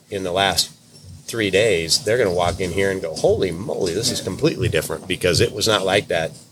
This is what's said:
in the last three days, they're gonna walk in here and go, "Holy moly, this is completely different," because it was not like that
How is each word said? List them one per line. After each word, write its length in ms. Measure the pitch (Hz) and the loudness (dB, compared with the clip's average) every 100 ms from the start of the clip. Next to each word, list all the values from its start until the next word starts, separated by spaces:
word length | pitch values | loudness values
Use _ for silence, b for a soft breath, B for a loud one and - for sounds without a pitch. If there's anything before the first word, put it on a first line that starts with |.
| - | -8
in 120 | 101 | -6
the 100 | 92 | -2
last 380 | 90 98 85 - - - - - - - | 0 2 0 -4 -8 -20 -20 -20 -18 -10
three 240 | 117 104 | -2 2
days, 540 | 92 113 87 82 - | 4 4 2 2 0
they're 140 | - 120 | 2 2
gonna 160 | 104 | 2
walk 260 | 87 87 87 | 2 2 0
in 120 | 92 | -2
here 180 | 87 98 | 0 0
and 100 | 95 | 0
go, 140 | 85 | -4
"Holy 380 | 78 175 208 98 | 0 2 2 0
moly, 420 | 85 101 - 92 | -4 -6 -2 -2
this 160 | 85 120 | -2 -2
is 100 | 110 | -4
completely 480 | 110 92 147 - 87 | -4 0 0 0 0
different," 400 | 80 - 78 - | 0 -2 -6 -4
because 320 | 90 90 78 | 0 2 2
it 120 | 113 | 2
was 140 | 107 104 | 0 0
not 180 | 107 95 | 2 2
like 220 | 101 90 | 0 2
that 240 | 85 80 - - | -2 -2 -8 -20